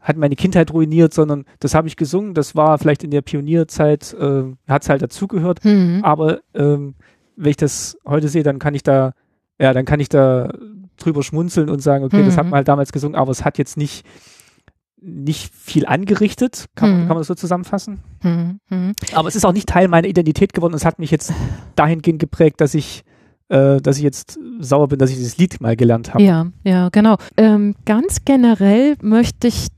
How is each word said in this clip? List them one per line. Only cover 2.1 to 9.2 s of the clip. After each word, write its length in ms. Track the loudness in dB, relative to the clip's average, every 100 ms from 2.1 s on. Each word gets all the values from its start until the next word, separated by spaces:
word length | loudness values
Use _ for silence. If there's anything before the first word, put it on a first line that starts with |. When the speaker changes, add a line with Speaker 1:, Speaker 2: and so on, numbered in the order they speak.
| -4 -4
Speaker 1:
das 200 | -4 -4
war 220 | 0 2 2
vielleicht 280 | 0 -2
in 60 | -2
der 120 | -4
Pionierzeit, 920 | -4 -8 -2 -2 -2 0 0 0 -4 -6
äh, 220 | -2 -2 -4 -12 -4
hat's 240 | -4 0
halt 100 | -2
dazugehört, 640 | -2 -8 -6 -4 -2 0
Speaker 2:
Mhm. 360 | 2 2 2 0
Speaker 1:
aber, 380 | 0 2 0 -2 _
ähm, 420 | -2 0 0 -4 -16 _ _ _ -4
wenn 140 | -2
ich 60 | 0
das 400 | -2 -4 -12 -16
heute 240 | -4 -2 0
sehe, 140 | 0
dann 160 | -2 -2
kann 160 | -4
ich 80 | -4
da, 320 | 0 2 0 -4